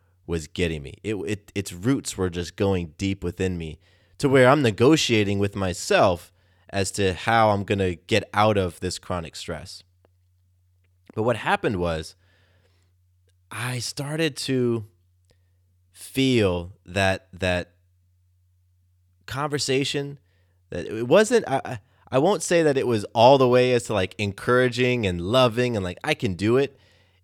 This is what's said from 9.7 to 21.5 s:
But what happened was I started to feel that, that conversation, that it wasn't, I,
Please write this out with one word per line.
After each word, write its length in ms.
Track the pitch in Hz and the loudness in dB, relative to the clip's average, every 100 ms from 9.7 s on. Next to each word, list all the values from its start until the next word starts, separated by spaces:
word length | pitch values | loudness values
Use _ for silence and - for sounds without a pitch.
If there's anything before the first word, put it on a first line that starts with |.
| - _ _ _ _ _ _ _ _ _ _ _ _ _ | -20 _ _ _ _ _ _ _ _ _ _ _ _ _
But 100 | - | -6
what 120 | 110 110 | -4 -2
happened 400 | 135 196 160 95 | -2 -2 -2 -2
was 400 | 87 80 - - _ _ _ _ _ _ _ _ _ _ _ _ _ | -2 -4 -8 -18 _ _ _ _ _ _ _ _ _ _ _ _ _
I 300 | 107 123 127 | -10 -8 -6
started 540 | - - 139 156 160 131 | -8 -10 -8 -4 -4 -4
to 480 | - 131 120 117 101 _ _ _ _ _ _ _ _ _ _ | -4 0 0 -2 -6 _ _ _ _ _ _ _ _ _ _
feel 840 | - - 131 135 120 98 87 85 - - | -20 -10 -2 0 2 2 0 -6 -14 -8
that, 420 | 92 95 95 - | -2 0 0 -6
that 400 | 87 92 90 85 _ _ _ _ _ _ _ _ _ _ _ _ _ _ _ - | -6 -2 -2 -4 _ _ _ _ _ _ _ _ _ _ _ _ _ _ _ -12
conversation, 920 | 120 147 139 - 131 139 147 143 143 _ _ _ _ _ | -8 -4 -4 -2 0 0 -4 -6 -12 _ _ _ _ _
that 160 | 87 - | -10 -8
it 200 | 110 120 | -6 2
wasn't, 400 | 180 214 233 | 4 4 2
I, 140 | - | 0